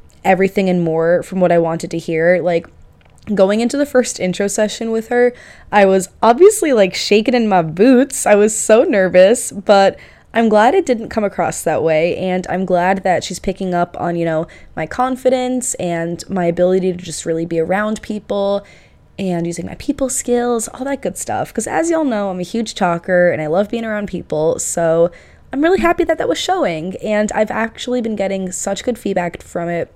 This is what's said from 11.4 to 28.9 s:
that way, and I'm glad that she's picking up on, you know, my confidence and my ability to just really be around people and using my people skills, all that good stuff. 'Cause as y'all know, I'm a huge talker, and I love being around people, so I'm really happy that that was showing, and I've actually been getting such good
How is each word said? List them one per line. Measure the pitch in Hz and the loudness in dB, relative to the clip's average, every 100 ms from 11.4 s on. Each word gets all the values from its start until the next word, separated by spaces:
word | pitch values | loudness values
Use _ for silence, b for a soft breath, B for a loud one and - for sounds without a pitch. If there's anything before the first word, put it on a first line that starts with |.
| 175 - | -4 -4
that | - 151 | -2 0
way, | 160 156 175 - | 0 2 0 -2
and | 185 185 180 | -2 -4 -4
I'm | 180 185 | -4 0
glad | 180 180 196 | 0 0 0
that | 190 170 | 0 -2
she's | - 180 | -2 -8
picking | - 180 190 | -8 -6 -4
up | 175 175 - | -2 -2 -4
on, | 175 170 | -4 -2
you | 165 | -2
know, | 156 165 B B - | -2 -4 B B -10
my | 160 | -8
confidence | - 254 254 262 254 254 254 - - | -4 -4 -2 0 0 0 -4 -6 -6
and | 180 170 170 170 - | -4 -4 -4 -8 -6
my | 190 170 | -2 -2
ability | 170 180 185 185 | 0 2 2 0
to | 180 | -4
just | 175 151 170 | -8 -10 -6
really | 165 165 | -4 -4
be | 165 | -2
around | 160 190 214 220 | -2 -2 -2 -6
people | - 214 - 202 196 202 b b b b _ - | -8 -10 -6 -4 -2 -4 b b b b _ -8
and | 190 170 170 | -4 -4 -4
using | 170 165 | -6 -10
my | - | -8
people | - 277 262 | -6 -4 -4
skills, | - - 240 240 233 - | -4 -2 -2 0 -2 -6
all | - | -8
that | 262 269 | -8 -6
good | 185 185 | -6 -8
stuff. | - 104 - | -6 -6 -6
'Cause | - 214 | -6 -4
as | 285 330 | -2 0
y'all | 320 | -2
know, | 294 214 202 | -2 -2 -4
I'm | 185 | -6
a | |
huge | 180 226 220 - | -6 -6 -6 -4
talker, | 180 170 180 180 175 | -2 -2 0 2 2
and | 147 | 0
I | 156 | -2
love | 175 202 | -2 -2
being | 226 226 | -4 -6
around | 214 208 | -6 -6
people, | 175 - 151 156 165 | -8 -6 -2 0 -2
so | - - 165 165 175 B B B - 269 | -4 -2 0 2 2 B B B -8 0
I'm | |
really | 320 370 | 2 2
happy | 339 349 | 2 0
that | 330 320 | 0 -2
that | - | -2
was | 226 | -2
showing, | - 370 220 160 175 185 | -2 -2 -2 -2 -6 -8
and | 214 208 214 | -2 -2 0
I've | - 214 | 0 -2
actually | 208 226 - - 247 | -2 -6 -8 -6 -4
been | 226 208 | -2 -4
getting | 196 196 185 | -4 -4 -6
such | - - 196 | -6 -6 -6
good | - | -4